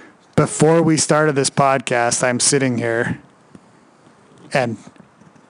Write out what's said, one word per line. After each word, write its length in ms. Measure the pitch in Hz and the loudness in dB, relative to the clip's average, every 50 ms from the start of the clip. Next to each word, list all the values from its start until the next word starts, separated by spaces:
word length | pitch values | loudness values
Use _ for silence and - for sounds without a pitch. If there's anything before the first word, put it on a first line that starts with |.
| - - _ _ _ _ - | -20 -20 _ _ _ _ -2
Before 460 | - 151 - - - 156 156 165 170 | 0 0 0 0 2 4 4 4 4
we 140 | 160 160 156 | 4 2 2
started 380 | 135 - - 156 151 156 156 139 | 0 0 0 2 2 2 0 0
this 160 | 139 131 - | 0 -2 -2
podcast, 720 | - - 139 135 135 135 117 - 127 120 120 120 - - | 0 0 2 2 2 0 -2 -2 -2 0 0 -2 -2 -2
I'm 160 | 131 127 123 117 | -2 -2 -2 0
sitting 380 | - - 147 139 135 127 123 117 | -2 0 0 0 0 0 -2 -2
here, 400 | 117 117 117 117 120 - - - - - _ _ _ _ - - _ _ _ _ _ _ _ _ _ _ _ _ _ _ - - - - | -4 -2 -2 -2 -2 -4 -6 -8 -12 -20 _ _ _ _ -20 -20 _ _ _ _ _ _ _ _ _ _ _ _ _ _ -20 -20 -10 -4
and 240 | - 143 123 117 110 - - - - - - _ _ _ - - _ _ _ | -2 -2 -2 -2 -6 -10 -14 -20 -20 -20 -20 _ _ _ -20 -20 _ _ _